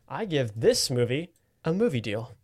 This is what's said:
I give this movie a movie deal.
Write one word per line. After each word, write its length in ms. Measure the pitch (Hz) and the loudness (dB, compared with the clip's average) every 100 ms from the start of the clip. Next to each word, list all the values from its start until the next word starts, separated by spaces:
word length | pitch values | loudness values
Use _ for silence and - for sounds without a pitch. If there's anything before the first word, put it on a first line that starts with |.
| _ | _
I 160 | 139 | -8
give 340 | 214 147 117 107 | -2 0 0 2
this 320 | 175 247 - | 2 2 0
movie 420 | 123 117 139 175 _ _ _ 160 | 0 2 0 -6 _ _ _ -2
a 60 | |
movie 260 | 180 233 127 | 0 2 0
deal. 320 | 110 104 123 - | -2 -4 -6 -14